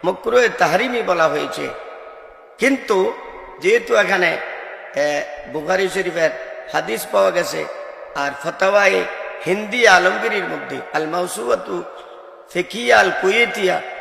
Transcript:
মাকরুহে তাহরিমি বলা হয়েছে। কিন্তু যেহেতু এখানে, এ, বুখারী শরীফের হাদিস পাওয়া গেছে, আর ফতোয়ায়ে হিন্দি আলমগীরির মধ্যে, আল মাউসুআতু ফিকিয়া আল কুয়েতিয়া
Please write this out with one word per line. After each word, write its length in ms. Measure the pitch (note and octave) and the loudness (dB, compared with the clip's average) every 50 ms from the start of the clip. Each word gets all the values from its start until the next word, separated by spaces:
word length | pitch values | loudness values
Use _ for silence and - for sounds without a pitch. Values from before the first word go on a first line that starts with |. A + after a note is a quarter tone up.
| - | -2
মাকরুহে 440 | F3 F#3+ - - A3+ A#3 B3 B3 A3 | -4 -4 -2 -4 2 4 4 4 4
তাহরিমি 540 | - - F3+ D#3 D#3+ F#3 A#3+ B3+ B3 A#3 | 4 2 2 4 4 2 0 0 -2 -2
বলা 260 | G3+ F#3 F3+ E3+ D#3+ D#3 | 0 0 2 4 4 2
হয়েছে। 400 | C#3+ D3+ D3 C#3+ - D3+ C#3+ C3 - - - - - - - - - - - - - - - - - - | 2 0 -4 -4 -6 -6 -8 -8 -8 -10 -14 -14 -16 -16 -16 -18 -18 -18 -20 -20 -20 -20 -20 -20 -6 0
কিন্তু 540 | G#3+ C4+ C#4 B3+ - - G#3+ F#3+ F#3+ A3 A#3+ - - - - - - - - - | 2 2 2 2 0 0 2 2 2 0 -2 -6 -12 -16 -16 -16 -16 -18 -16 -2
যেহেতু 360 | - F#3 A3 A#3 A3+ - A#3+ | 2 4 4 4 2 4 4
এখানে, 420 | G#3+ G3+ F3+ G3 F#3 F3+ E3+ D#3+ - - - - - - - - - - - - | 4 4 4 2 2 2 2 0 -2 -6 -10 -10 -12 -12 -14 -14 -16 -16 -8 -4
এ, 260 | C#3+ C#3+ D3 D3 D3 - - - - - - | -2 0 0 0 -2 -4 -6 -10 -14 -12 -10
বুখারী 360 | B2 D#3 D3 D#3+ F#3 F#3+ G3 F#3 | -8 -8 -2 0 0 0 0 0
শরীফের 420 | F#3 G3 F#3 F3+ D#3+ E3+ D#3+ D#3 - - - - - - - - | 0 -2 -2 -2 0 0 0 0 0 -2 -10 -12 -12 -14 -12 -4
হাদিস 340 | - D3+ D#3+ F3 A3+ A3 - - | -4 -4 -2 -2 -6 -6 -6 0
পাওয়া 180 | - G3+ G3 F#3+ | 2 4 4 4
গেছে, 340 | E3+ F3 E3+ - - D#3+ D#3 - - - - - - - - - - | 4 2 -2 -2 -4 -6 -6 -6 -8 -12 -12 -14 -14 -16 -16 -10 -6
আর 160 | C#3+ C#3+ C#3+ C#3 - | -4 -4 -4 -4 -4
ফতোয়ায়ে 600 | - E3 E3 - F#3+ F#3+ G3+ G3+ G3+ F#3+ F#3+ F#3 F3 - - - - - - - - | -8 -8 -2 2 2 4 6 6 6 6 4 2 0 -2 -6 -10 -10 -10 -10 -8 -2
হিন্দি 420 | D#3 F3+ G#3 G#3+ G#3 G#3+ B3 A#3 G#3+ | -2 -2 -2 -2 -4 0 6 8 8
আলমগীরির 560 | F#3 F3+ F3+ F#3 G3 - A3 A3+ G#3+ G3+ F3+ | 8 8 6 4 2 2 -2 -2 -2 -2 -4
মধ্যে, 320 | - D#3+ C#3+ C3+ - C#3 B2+ - - - | -4 -6 -8 -8 -10 -10 -10 -10 -4 -4
আল 120 | D3+ D#3 | -2 -2
মাউসুআতু 760 | D#3 E3 F3 F3+ F3+ - G#3 F#3+ F#3 - F#3+ - G3 F#3+ F3 - - - - - - - - - - - - - - | -2 -2 -4 -4 -4 -6 -6 0 0 0 0 0 -6 -8 -8 -8 -10 -14 -18 -18 -20 -20 -20 -20 -20 -20 -20 -20 -6
ফিকিয়া 460 | - F3 F3+ - - A3+ A#3+ A#3+ A#3 G#3+ | -4 -4 -4 -4 -6 -6 2 4 6 6
আল 120 | G3+ F#3+ D#3+ - | 6 4 2 0
কুয়েতিয়া 580 | - F#3 G#3 A3+ A#3+ G#3 - G#3+ G3 F3+ E3+ - - - - - | 0 2 4 4 2 2 0 0 0 0 0 0 -4 -6 -12 -14